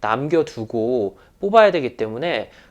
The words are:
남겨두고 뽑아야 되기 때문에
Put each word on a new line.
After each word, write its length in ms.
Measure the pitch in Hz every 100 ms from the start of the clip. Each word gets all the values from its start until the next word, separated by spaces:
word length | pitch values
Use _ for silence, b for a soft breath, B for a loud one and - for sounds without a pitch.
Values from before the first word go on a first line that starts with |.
남겨두고 1160 | 107 117 147 165 151 - 110 117 117 127 101 - b -
뽑아야 320 | 196 226 208
되기 240 | 175 123 -
때문에 560 | 110 113 170 120 - b b